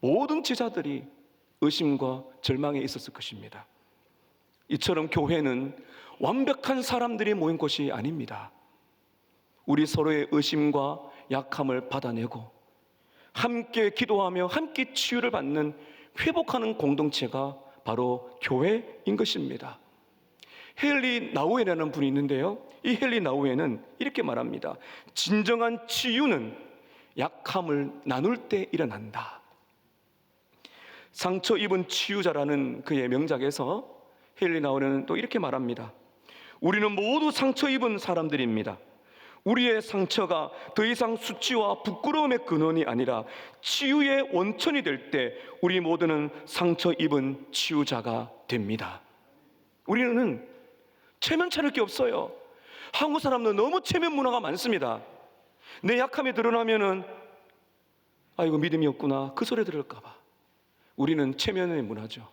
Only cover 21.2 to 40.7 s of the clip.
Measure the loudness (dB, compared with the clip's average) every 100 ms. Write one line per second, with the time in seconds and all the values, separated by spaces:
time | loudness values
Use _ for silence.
21.2 | -2 0 2 2 2 2 0 0 0 2
22.2 | 2 0 0 -4 -12 -8 -2 0 2 2
23.2 | 0 2 2 2 0 -4 -8 -6 -6 0
24.2 | 0 2 -2 -4 -8 -10 -14 -20 -12 -4
25.2 | 2 2 4 2 2 -2 -4 -2 0 2
26.2 | 4 2 -2 -10 -18 -20 -20 -20 -18 -4
27.2 | -4 -4 -4 -4 0 0 0 -6 -4 0
28.2 | 2 0 0 -2 0 -2 -2 -4 -10 -10
29.2 | -10 -14 _ _ _ _ _ _ _ _
30.2 | _ _ _ _ -20 -20 -20 -20 -20 -4
31.2 | -2 0 2 2 4 0 0 -4 -2 0
32.2 | 0 0 0 0 0 -4 -2 0 2 0
33.2 | 0 0 -2 -2 -2 -4 -6 -20 -20 _
34.2 | _ -2 0 2 2 2 2 0 0 -4
35.2 | -2 -2 0 -2 -2 -6 -8 -16 _ _
36.2 | -20 -20 -20 -2 0 2 2 0 0 2
37.2 | 2 2 2 2 2 2 0 -2 -2 -2
38.2 | 0 0 0 0 -2 -8 -16 -20 _ -20
39.2 | -20 -8 0 2 4 2 0 -2 0 0
40.2 | 2 0 -2 -8 -6